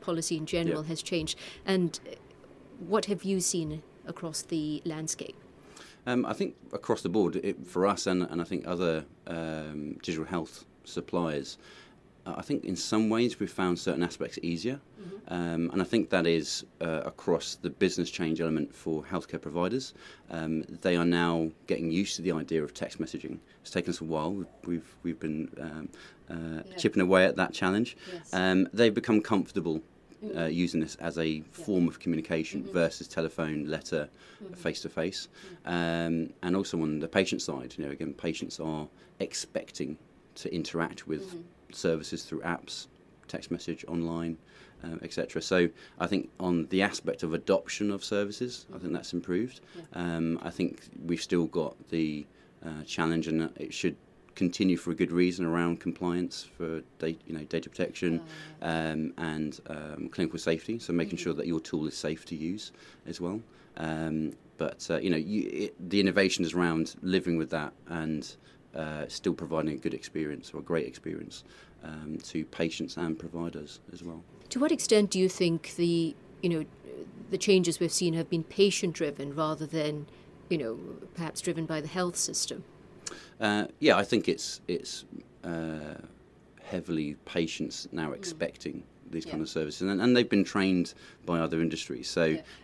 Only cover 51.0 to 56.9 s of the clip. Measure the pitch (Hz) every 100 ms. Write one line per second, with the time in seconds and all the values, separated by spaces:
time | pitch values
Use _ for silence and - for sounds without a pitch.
51 | 82 85 - 90 80 87 76 - - 85
52 | 78 76 73 - - - 82 78 76 -
53 | 82 82 80 80 80 - - - 87 -
54 | - - - - 90 - 95 85 87 80
55 | 82 87 90 90 82 85 85 85 87 -
56 | 90 87 87 - - - 82 80 -